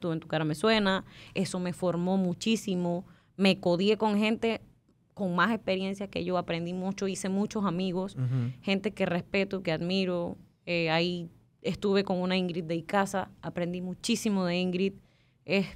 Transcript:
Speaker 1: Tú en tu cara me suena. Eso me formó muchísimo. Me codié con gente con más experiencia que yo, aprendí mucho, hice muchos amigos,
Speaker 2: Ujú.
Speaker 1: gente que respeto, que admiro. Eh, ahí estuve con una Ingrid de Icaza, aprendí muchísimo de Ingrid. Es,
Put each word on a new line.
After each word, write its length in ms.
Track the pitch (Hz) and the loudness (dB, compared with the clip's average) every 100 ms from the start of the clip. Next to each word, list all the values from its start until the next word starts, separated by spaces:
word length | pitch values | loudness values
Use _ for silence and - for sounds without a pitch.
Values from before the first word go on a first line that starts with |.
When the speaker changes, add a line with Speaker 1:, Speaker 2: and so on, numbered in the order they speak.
Speaker 1:
Tú 100 | 160 | -4
en 80 | 160 | -4
tu 80 | - | -2
cara 160 | 156 | -2
me 100 | 156 | 0
suena. 520 | 151 214 220 196 190 - - - | 2 4 4 4 2 -2 -14 -8
Eso 240 | - 190 185 | -4 -2 -2
me 100 | 180 | -4
formó 460 | 170 180 170 180 190 | -2 0 0 2 2
muchísimo. 880 | 185 170 220 220 214 180 175 175 185 - _ - | 0 0 0 0 0 0 0 -2 -6 -16 _ 0
Me 200 | 190 190 | 2 4
codié 360 | 185 170 196 214 | 2 2 4 2
con 200 | 220 208 | 2 2
gente 420 | 214 220 226 220 - _ _ _ _ | 2 2 0 -2 -6 _ _ _ _
con 200 | - 196 | -6 -2
más 180 | 175 180 | 2 2
experiencia 560 | 233 - 190 190 196 196 | 2 0 -2 -2 -6 -6
que 160 | 165 175 | -4 -2
yo, 120 | 180 | -2
aprendí 360 | 175 170 170 | -2 -4 -4
mucho, 340 | 180 185 196 196 | -4 -4 -2 -4
hice 200 | 185 196 | -2 -2
muchos 360 | 196 208 220 202 | 0 0 0 0
amigos, 500 | 170 190 180 190 135 | 0 0 -2 -4 -2
Speaker 2:
Ujú. 340 | 127 127 120 127 | 0 0 0 -2
Speaker 1:
gente 300 | - 196 185 | -2 0 0
que 120 | - 190 | -2 0
respeto, 580 | 170 180 202 196 196 | 0 0 0 0 -2
que 80 | 185 | -2
admiro. 680 | 156 170 190 185 175 175 - - _ - | -2 0 0 0 0 -4 -8 -16 _ -4
Eh, 240 | 175 165 | 0 2
ahí 380 | 160 175 180 170 - _ _ | 2 2 -2 -6 -14 _ _
estuve 400 | - 185 202 196 | -6 -2 2 2
con 160 | 190 185 | 2 0
una 140 | 180 185 | 2 2
Ingrid 280 | 185 170 160 | 0 -2 -4
de 100 | 170 | -4
Icaza, 560 | - 202 196 196 - - | 0 0 2 0 -4 -8
aprendí 400 | - - 170 180 | -8 -4 -4 -4
muchísimo 640 | 180 180 - 233 226 196 180 | -6 -4 0 0 2 2 2
de 120 | 175 | 2
Ingrid. 360 | 185 175 196 196 - _ _ _ - | 0 0 0 -2 -12 _ _ _ -2
Es, 200 | 196 190 | 0 0